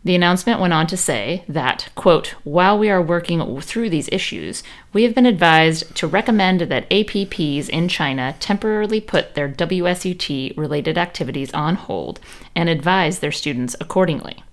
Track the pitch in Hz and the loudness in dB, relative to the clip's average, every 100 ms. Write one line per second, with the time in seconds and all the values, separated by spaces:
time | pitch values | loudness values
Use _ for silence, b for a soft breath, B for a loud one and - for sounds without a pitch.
0 | 190 180 175 180 - 233 185 160 160 185 | 2 4 4 2 2 2 2 2 0 -2
1 | - 123 104 180 - 156 127 - - - | -2 -2 -2 -6 -4 -2 0 -2 -6 0
2 | 190 160 - - - 151 185 208 214 190 | 4 4 2 -12 -2 2 4 4 4 2
3 | 165 170 170 170 - 131 - 226 226 160 | 2 0 0 -2 -2 -6 -6 -4 -2 -2
4 | 139 190 - 90 80 - B B B 202 | -2 -4 -4 -8 -10 -10 B B B 2
5 | 240 240 247 185 170 160 160 160 - - | 4 6 4 6 6 6 6 2 -4 -6
6 | 165 190 226 214 185 185 165 131 - 202 | -2 0 2 2 4 2 0 -2 0 0
7 | 214 202 196 - 151 143 - 156 175 - | 0 -2 -4 -4 -2 -2 -2 -2 -2 0
8 | 151 135 127 147 - 202 220 214 214 220 | -2 -2 -4 -6 -2 -2 0 0 0 -2
9 | 214 160 - - 143 135 170 185 175 180 | 0 -2 -2 -4 -4 -2 -2 0 0 0
10 | 190 180 - 139 135 - 151 147 160 160 | -4 -6 -6 -6 -6 -6 -4 -2 -2 -2
11 | 175 - 135 135 135 - 156 190 - 90 | -4 -4 -6 -4 -6 -4 -2 -2 -4 -8
12 | 64 - B B B - 170 165 160 190 | -8 -12 B B B -2 0 0 2 2
13 | 160 180 147 - 151 123 123 - 151 - | 0 -2 -6 -4 -4 -4 -6 -8 -4 0
14 | 185 160 - - - | 0 0 -8 -16 -20